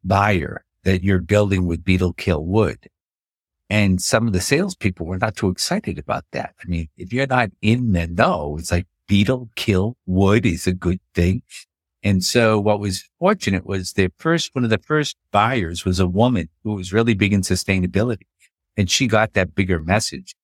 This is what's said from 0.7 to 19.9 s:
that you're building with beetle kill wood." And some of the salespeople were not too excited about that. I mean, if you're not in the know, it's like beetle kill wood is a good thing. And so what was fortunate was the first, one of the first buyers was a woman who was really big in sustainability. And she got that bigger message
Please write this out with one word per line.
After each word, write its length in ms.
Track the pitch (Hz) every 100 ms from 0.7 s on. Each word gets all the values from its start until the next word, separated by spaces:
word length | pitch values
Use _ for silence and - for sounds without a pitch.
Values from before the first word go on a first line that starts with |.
| _
that 200 | 92 95
you're 160 | 92 95
building 460 | 82 101 104 95 90
with 180 | 85
beetle 300 | 87 92 90
kill 320 | 87 - 80 80
wood." 420 | 104 92 53 - _ _ _ _ _ _ _ _
And 320 | 107 101 92
some 260 | - 117 117
of 60 |
the 60 | 92
salespeople 680 | - 143 196 185 98 90 82
were 120 | 95
not 180 | 110 107
too 140 | 98
excited 480 | 90 - 185 - 73
about 260 | 73 - -
that. 220 | - - _
I 40 | -
mean, 200 | 87 80 _
if 160 | 95
you're 160 | 120 135
not 220 | 127 113 -
in 300 | 107 120 120
the 140 | 87 82
know, 480 | 85 143 90 73 76
it's 120 | 82
like 160 | 87 95 _ _
beetle 420 | 101 104 127 120 -
kill 420 | - 95 101 120 -
wood 400 | 92 98 107 85
is 220 | 85 -
a 60 |
good 260 | 92 90 92 _
thing. 280 | - 87 107 - - - _ _ _
And 200 | 104 95
so 360 | 90 123 113 110
what 200 | 104 104
was 300 | 101 95 - _
fortunate 480 | 180 208 - 95 -
was 280 | 98 90
the 180 | - 92 -
first, 360 | 160 165 -
one 100 | 135
of 60 | 120
the 80 | 107
first 400 | _ 156 147 - _
buyers 520 | 101 110 127 85 87
was 160 | 95 90
a 80 | 92
woman 420 | 92 120 117 80 _
who 100 | 110
was 200 | 104 90
really 220 | 101 117 101
big 180 | 101
in 80 | 101
sustainability. 840 | 92 92 - 95 90 95 120 107 _ _ _ _ _ -
And 140 | 95
she 160 | - 131
got 260 | 107 110
that 220 | - 92 -
bigger 240 | 95 87
message 560 | 78